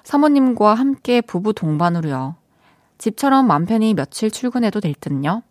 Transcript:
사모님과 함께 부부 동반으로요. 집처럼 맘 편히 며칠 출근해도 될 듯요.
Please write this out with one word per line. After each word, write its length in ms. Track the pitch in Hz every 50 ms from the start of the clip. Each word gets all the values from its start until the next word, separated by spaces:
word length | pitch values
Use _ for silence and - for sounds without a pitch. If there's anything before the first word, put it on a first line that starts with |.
| _
사모님과 720 | - - 285 294 302 285 277 262 254 240 226 208 208 214
함께 460 | 226 269 277 269 - - - 240 240
부부 320 | 233 - - 175 190 214 208
동반으로요. 840 | - 185 156 151 147 175 175 170 170 160 151 135 131 131 135 170 - _ _ _ _ _ _ _ _ _ _ _ -
집처럼 500 | - 226 214 - - 277 269 269 262 226
맘 180 | 156 147 170
편히 280 | 190 226 220 220 220 208
며칠 360 | 160 135 - - - 220 214
출근해도 480 | 214 - - 247 240 254 233 208 - 214
될 140 | 202 160 143
듯요. 500 | - - - 143 135 139 151 190 233 - _